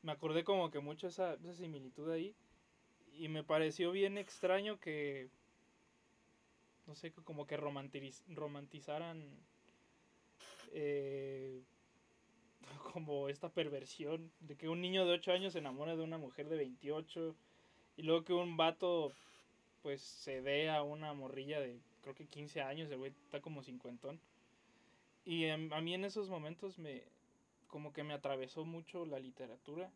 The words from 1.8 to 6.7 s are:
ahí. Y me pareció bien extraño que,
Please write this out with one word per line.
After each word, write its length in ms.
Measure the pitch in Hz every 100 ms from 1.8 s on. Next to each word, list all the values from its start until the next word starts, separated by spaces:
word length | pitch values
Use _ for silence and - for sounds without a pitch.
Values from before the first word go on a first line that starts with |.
| 131 139 151
ahí. 240 | 165 190 - _ - _ _ _ _ -
Y 140 | 147 156
me 160 | 156
pareció 480 | 151 156 160 156 175
bien 260 | 190 196 202
extraño 640 | 190 - 180 190 208 202
que, 500 | 170 151 143 139 131 - _ _ _ _ _ _ _ _ _ _ _ _ _